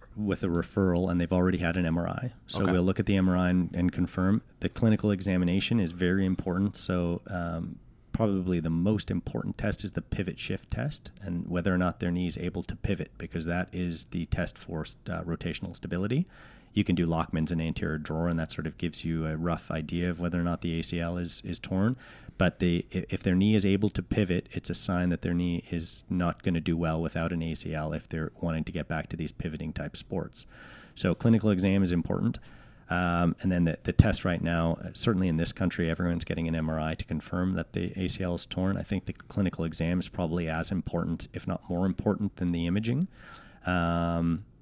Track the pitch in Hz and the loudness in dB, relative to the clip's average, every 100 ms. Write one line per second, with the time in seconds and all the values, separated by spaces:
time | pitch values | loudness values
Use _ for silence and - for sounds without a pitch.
0 | - 104 104 87 92 85 - 104 92 87 | -12 -4 -2 0 0 0 0 2 4 4
1 | 92 87 82 90 92 87 85 90 85 85 | 2 2 2 4 4 2 2 2 2 0
2 | 87 - 127 - - - 95 92 92 - | 0 -4 -6 -10 -6 0 2 4 4 2
3 | 101 98 92 90 90 92 85 87 87 - | 2 4 4 4 4 2 2 0 0 0
4 | 85 - 92 110 - - 85 - 113 107 | -2 2 2 2 -2 -6 -6 2 4 4
5 | 107 95 95 92 87 98 - 117 82 87 | 2 0 2 2 4 2 2 0 0 0
6 | 90 95 92 90 92 90 101 - - 90 | 2 4 2 0 0 0 0 0 -2 0
7 | 87 85 - 90 85 82 - - - - | 0 -2 -6 -6 -4 -6 -6 -10 -18 -20
8 | - - 107 95 92 87 80 82 95 104 | -8 0 2 2 2 0 2 2 2 2
9 | - 95 - - - - 107 - 98 - | 0 -4 -2 -4 -4 -2 -2 -2 -6 -6
10 | - - 92 - - 95 - - 143 - | -4 -4 -4 -6 -6 -8 -6 -4 -4 -6
11 | - - 95 87 - 90 92 90 90 - | -12 -12 -6 -6 -2 0 2 2 2 0
12 | 90 90 90 - 87 90 - - - 92 | -2 0 -2 -2 -4 -4 -6 -4 -2 -2
13 | - - 87 87 80 87 92 90 87 82 | -4 -10 -8 -4 -2 -2 -2 -4 -4 -4
14 | - 85 80 - 82 - - 80 - - | -6 -6 -2 -2 -2 -6 -8 -6 -6 -10
15 | - 82 87 82 87 - 90 - - 87 | -8 -6 -4 -4 -4 -6 -8 -10 -6 -2
16 | 104 139 - - - - - 104 98 87 | 0 0 -2 -10 -20 -20 -2 0 2 2
17 | 82 80 - 82 80 82 80 - 82 78 | 4 2 0 0 0 0 -2 -2 -2 -2
18 | 78 80 87 82 78 - 78 - 85 - | -4 -2 0 0 -2 -4 -6 -4 -6 -4
19 | 82 80 80 78 85 82 - 80 76 85 | -2 -2 -2 -2 -2 -2 -2 -6 -2 -2
20 | 87 85 87 87 85 82 85 82 - 85 | 0 0 -2 0 0 0 -2 -2 -2 -2
21 | 85 90 85 - 92 82 - 95 110 127 | -2 -4 -2 -4 -4 -8 -2 2 2 0
22 | - - - - 87 - 90 85 - 92 | -8 -20 -12 2 2 4 2 2 0 -6
23 | - 92 98 90 104 107 98 98 104 - | -4 -2 2 4 6 6 4 4 2 -2
24 | - - 92 87 - - - 87 - 90 | 0 0 2 0 -2 -8 -4 -2 0 2
25 | 90 85 87 87 87 87 - 85 80 - | 2 0 0 0 0 -2 -4 -4 -4 -6
26 | - 92 85 - 98 82 90 82 80 80 | -4 0 0 0 -2 0 0 0 0 0
27 | 82 87 82 85 82 78 82 78 78 78 | -2 -2 -2 -2 -4 -6 -6 -4 -4 -6
28 | - 82 80 - 85 80 78 80 78 80 | -6 -6 -6 -4 -2 -2 -4 -6 -4 -6
29 | - 82 76 - 85 78 80 - 73 - | -4 -6 -6 -6 -6 -6 -8 -6 -8 -10
30 | - 92 - - - - - - - - | -6 -6 -6 -10 -14 -18 -20 -20 -16 -2
31 | 95 - 117 113 107 92 95 98 90 87 | 0 2 4 6 4 4 4 4 4 2
32 | - - 113 - - - - - - 90 | 0 0 0 -2 -10 -20 -20 -20 -4 0
33 | 90 87 87 - 95 90 82 - 82 - | 2 4 2 2 0 2 2 2 6 8
34 | 107 - 92 85 82 85 82 82 90 - | 8 4 0 0 0 2 2 0 -6 -2
35 | 120 95 92 80 85 - 90 - 82 82 | 2 4 4 2 0 0 -2 0 0 0
36 | 87 85 - 82 82 82 78 80 78 85 | 0 -2 -2 -2 -2 0 0 -2 -2 -4
37 | - 78 - 90 92 87 - 95 90 90 | -6 -6 -4 -2 0 -2 -4 -4 -4 -4
38 | 92 - 90 85 - 90 92 95 - 95 | -4 -2 -2 -2 -4 -2 0 -2 -2 -4
39 | - - - 101 90 - 82 80 82 90 | -4 -10 -6 -2 0 0 -4 0 0 0
40 | - - 82 87 80 80 82 95 - 85 | -2 -2 -2 0 -2 -2 -2 -4 -2 -4
41 | 85 82 - - 98 87 - 87 92 90 | -2 -4 -8 -8 -6 -6 -4 0 0 0
42 | 107 95 101 - 90 85 85 101 113 131 | 0 0 -4 -4 -2 0 0 0 0 -2
43 | 190 - - - - - 90 90 85 85 | -2 -8 -20 -20 -20 -8 -2 0 2 2
44 | 85 85 85 82 - - | 0 0 0 -2 -6 -20